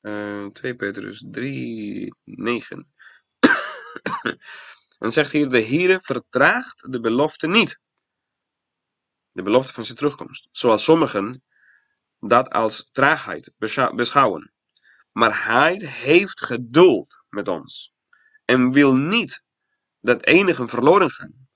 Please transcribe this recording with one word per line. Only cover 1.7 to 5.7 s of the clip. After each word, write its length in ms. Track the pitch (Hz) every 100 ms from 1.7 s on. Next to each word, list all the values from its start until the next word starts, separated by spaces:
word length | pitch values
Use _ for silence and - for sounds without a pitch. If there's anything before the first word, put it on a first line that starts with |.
| 113 104 101 101 -
negen. 680 | - 104 101 120 - - - _ - _ _ _
<coughs> 960 | - - - 587 - 480 - - 120 - - - - - _ _
En 140 | 110
zegt 200 | 113 143
hier: 160 | 156 143
"De 140 | 127
Heere 380 | 110